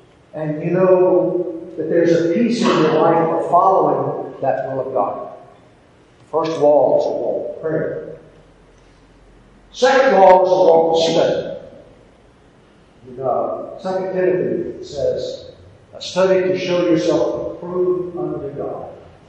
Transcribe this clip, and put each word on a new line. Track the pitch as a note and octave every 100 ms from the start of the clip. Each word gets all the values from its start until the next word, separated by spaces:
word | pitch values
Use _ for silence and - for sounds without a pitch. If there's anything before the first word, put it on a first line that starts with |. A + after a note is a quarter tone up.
| _ _ _ D3+
And | D#3 D3+
you | E3+
know | F3+ F#3 F#3 F3+ F3 F3 F3+ - - - -
that | D#3+
there's | E3+ E3+
a | E3 E3+
peace | A3 A#3 A#3
in | -
your | - D#3 D#3+
life | G#3+ - D#3+
for | - -
following | E3+ F#3+ F#3 D3 C#3 - - - -
that | C3 - C3+
will | C3+ B2
of |
God. | - G2+ - - - - - _ _ _ _ _ _
The | -
first | D#3 D#3+ D#3+
wall | D3 C#3+ B2 -
is | -
a |
wall | - - - - -
of |
prayer. | D#3+ - G2 - - - - - _ _ _ _ _ _ _ _ - - _ _ _
Second | - G3 C4 C4+ F#3+
wall | F#3+ F#3 F#3
is |
a | F3
wall | E3 E3 E3 E3
of | E3
study. | E3 C3+ - - - - - - - _ _ _ _ _ _ _ _ _ _ B2+
You | A#2+
know, | C3 - - - - -
Second | F#3 F#3 F#3+
Timothy | F#3 F#3 - - A#2 - -
says, | - C#3+ B2+ - - - - - - - _
"A | -
study | - F3 F#3 F#3 F#3
to | F#3
show | F3+ F3 E3
yourself | D#3+ - - - - -
approved | - F3 F3+ F3+ F3+ - -
unto | D3+ - -
God, | - - - - - - -